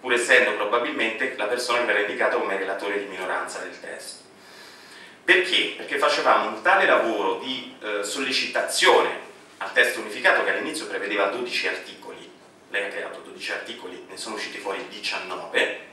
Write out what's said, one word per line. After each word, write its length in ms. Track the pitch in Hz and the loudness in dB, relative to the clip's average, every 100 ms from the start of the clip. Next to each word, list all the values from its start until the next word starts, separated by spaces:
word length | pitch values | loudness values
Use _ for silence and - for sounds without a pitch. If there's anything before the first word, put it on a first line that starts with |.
pur 120 | 127 | 2
essendo 400 | 120 - 123 - | 0 6 6 6
probabilmente 800 | - 127 - - 131 110 - 131 - | 2 2 2 0 0 -2 0 -4 -2
la 80 | - | -2
persona 340 | 123 - 120 | -2 0 0
che 60 | 120 | 2
verrà 140 | 104 | 2
indicata 380 | 101 - - - | 0 0 2 2
come 200 | 113 98 | 0 -2
relatore 400 | 95 98 - 101 | -2 -4 -2 -2
di 80 | 101 | -4
minoranza 540 | 92 92 87 87 - | -6 -4 -4 -4 -8
del 200 | 90 90 | -10 -12
testo. 440 | 87 85 - - - - - - - - - - - - | -12 -12 -14 -16 -20 -20 -20 -20 -20 -20 -20 -20 -20 -6
Perché? 520 | - 185 180 180 - - | 4 4 6 2 0 -4
Perché 220 | - 139 | -6 2
facevamo 480 | 147 - 156 - 113 | 2 4 4 4 2
un 140 | - | 0
tale 240 | 143 - - | 4 6 6
lavoro 500 | - - - - - | 4 4 2 0 -2
di, 380 | 131 131 - - | -4 -8 -8 -10
eh, 200 | 87 85 | -6 -4
sollecitazione 1200 | - - - - - - - - - - - - - - - - | -4 -4 -2 0 0 0 0 4 8 8 6 -2 -12 -20 -20 -10
al 140 | - | 0
testo 260 | - 123 113 | 4 4 2
unificato 440 | 107 113 185 - | -6 2 4 4
che 80 | - | 2
all'inizio 360 | - - - - | 0 -2 -4 -6
prevedeva 380 | - 104 104 101 | -4 -2 2 2
dodici 420 | - - - - | 0 -4 -2 -2
articoli, 640 | - - - - - - - - - - | -4 -10 -16 -16 -16 -18 -20 -20 -20 -6
lei 160 | 101 98 | -4 -4
ha 20 | |
creato 320 | 101 95 - | -6 -8 -10
dodici 320 | - - - | -14 -12 -6
articoli, 540 | 101 - - - - - | -6 -8 -12 -12 -14 -14
ne 80 | - | -12
sono 180 | 110 107 | -8 -6
usciti 220 | - - | -8 -6
fuori 300 | - 95 92 | -6 -6 -8
diciannove 1000 | - - - - - - - - - - | -8 -6 -6 -6 -8 -2 0 0 -4 -12